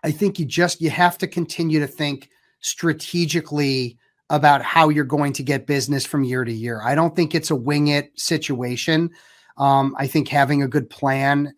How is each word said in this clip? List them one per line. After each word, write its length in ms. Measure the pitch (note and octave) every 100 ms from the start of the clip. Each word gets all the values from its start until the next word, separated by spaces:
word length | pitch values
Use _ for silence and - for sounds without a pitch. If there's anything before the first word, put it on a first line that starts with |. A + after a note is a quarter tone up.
I 100 | D3+
think 260 | D3 G3+ G3
you 80 | D3
just, 340 | - F3 -
you 80 | D#3+
have 300 | - F3 F3
to 80 | -
continue 520 | - E3+ - E3 D#3
to 60 | C#3+
think 440 | - D3 C#3 - _ _ _ - - E3+ D#3
strategically 1000 | - F3 E3 E3 D#3 D3 C#3+ C3+ B2 - _ _ _
about 320 | D3 D3+ C#3+
how 260 | - E3 D#3
you're 160 | D3+
going 280 | C#3 D3 C#3+
to 80 | C3
get 240 | C3 C#3 -
business 400 | C#3+ A#2+ C#3 -
from 180 | D3
year 200 | C3 B2+
to 80 | A#2+
year. 280 | A2+ A#2 A2+
I 120 | A2+
don't 200 | C#3+ E3
think 200 | D#3+ D#3+
it's 160 | E3+ -
a 60 | D3
wing 320 | B2 D3 D3
it 240 | C#3+ C#3+ -
situation. 920 | - D#3+ D#3 C3 B2 B2 - D#3+ E3+ E3 _ _ _ -
Um, 360 | C#3 C#3 C3+ C3+
I 80 | C3+
think 220 | D#3 C3+
having 340 | C#3+ C3+ C#3+
a 60 | C#3
good 200 | C#3+ B2
plan 640 | - C#3 C3+ C#3 C#3+ C#3+